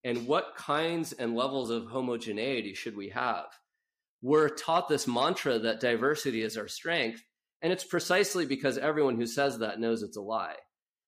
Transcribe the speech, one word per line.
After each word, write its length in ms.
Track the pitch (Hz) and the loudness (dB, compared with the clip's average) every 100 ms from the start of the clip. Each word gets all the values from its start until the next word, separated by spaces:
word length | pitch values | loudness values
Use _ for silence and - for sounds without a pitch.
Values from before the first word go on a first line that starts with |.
| 127 | -2
And 220 | 120 117 | -2 2
what 280 | 165 - - | 0 0 -10
kinds 580 | - 147 165 170 156 | -2 0 0 -2 -4
and 220 | - 117 117 | -2 -2 0
levels 360 | 135 135 117 | 0 0 -2
of 160 | 117 113 | -2 -2
homogeneity 840 | 131 127 120 113 104 123 127 101 | -4 -2 -4 -4 -4 -2 -2 -4
should 220 | 95 120 101 | -8 -8 -8
we 140 | 98 | -8
have? 380 | 117 123 95 - - _ _ _ _ _ _ | -2 -2 -2 -6 -18 _ _ _ _ _ _
We're 280 | 123 151 151 | 4 6 6
taught 380 | 151 - 165 175 | 2 2 2 4
this 200 | 147 - | 0 2
mantra 520 | 120 147 185 147 117 | 2 2 2 2 2
that 200 | 113 113 | 2 2
diversity 640 | 123 113 131 151 143 113 | 2 4 2 2 0 -2
is 160 | 110 110 | -2 -4
our 100 | 104 | -8
strength, 540 | - 165 170 113 117 _ _ _ _ | -8 -2 0 0 -4 _ _ _ _
and 120 | 165 | -2
it's 100 | 185 | 0
precisely 640 | - 170 - 180 196 185 147 | 0 -2 2 4 4 0 0
because 320 | 135 139 117 | 0 0 0
everyone 400 | 151 151 139 117 | 0 4 2 2
who 80 | 117 | -2
says 340 | - 139 120 | 0 0 0
that 200 | 110 104 | -4 0
knows 240 | 113 113 | 0 0
it's 120 | 101 104 | -2 -8
a 60 | |
lie. 340 | 98 110 85 - _ _ _ _ | -4 -4 -4 -10 _ _ _ _